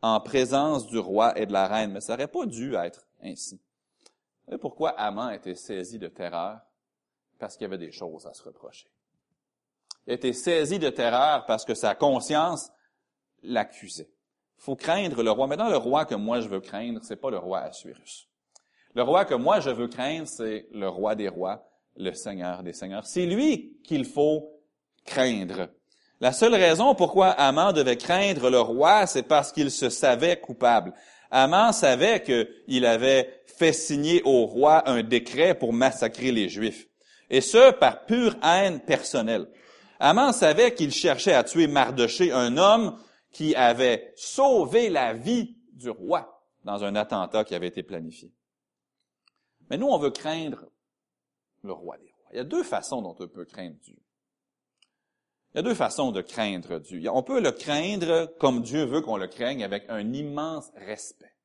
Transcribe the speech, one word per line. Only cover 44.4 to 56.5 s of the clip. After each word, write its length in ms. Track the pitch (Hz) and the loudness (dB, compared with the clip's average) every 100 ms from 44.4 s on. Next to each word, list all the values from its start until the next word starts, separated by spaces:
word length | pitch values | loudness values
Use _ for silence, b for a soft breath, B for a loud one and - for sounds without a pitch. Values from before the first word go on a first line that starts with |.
| 277 240 143 202 233 | 4 4 4 2 2
la 240 | 165 123 | 0 -2
vie 420 | 113 135 240 233 - _ | -2 -2 -2 -2 -10 _
du 180 | - 123 | -16 -12
roi 540 | 107 92 165 - _ _ _ | -10 -2 -2 -2 _ _ _
dans 200 | - 101 | -10 -6
un 120 | 101 104 | -4 -2
attentat 480 | 107 107 90 110 | -2 -4 -2 -2
qui 120 | 110 90 | -2 -4
avait 120 | 87 | -6
été 160 | 87 | -8
planifié. 480 | 85 87 82 82 - _ _ _ _ _ _ _ _ _ _ _ _ _ _ | -12 -12 -12 -16 -20 _ _ _ _ _ _ _ _ _ _ _ _ _ _
Mais 80 | 139 | -4
nous, 100 | 269 | 0
on 100 | 202 | 2
veut 140 | 143 | 0
craindre 540 | 135 156 160 156 120 - _ _ _ _ _ _ _ _ _ | -4 -8 -6 -8 -12 -16 _ _ _ _ _ _ _ _ _
le 80 | 101 | -14
roi 260 | 82 85 - | -14 -14 -18
des 140 | _ | _
rois. 180 | _ _ | _ _
Il 40 | - | -12
y 40 | |
a 20 | |
deux 200 | 160 339 | -6 -6
façons 380 | 339 202 - 131 | -4 -6 -6 -10
dont 140 | 98 82 | -10 -12
on 100 | 90 | -16
peut 180 | - 87 | -16 -18
craindre 320 | - 90 73 | -16 -16 -18
Dieu. 160 | _ _ _ _ _ _ _ _ _ _ _ _ _ _ _ _ _ | _ _ _ _ _ _ _ _ _ _ _ _ _ _ _ _ _
Il 40 | - | -8
y 20 | |
a 40 | |
deux 120 | 190 226 | -4 -2
façons 360 | 123 - 135 | -4 -2 -4
de 100 | 98 | -4
craindre 580 | 90 - 107 | -8 -6 -6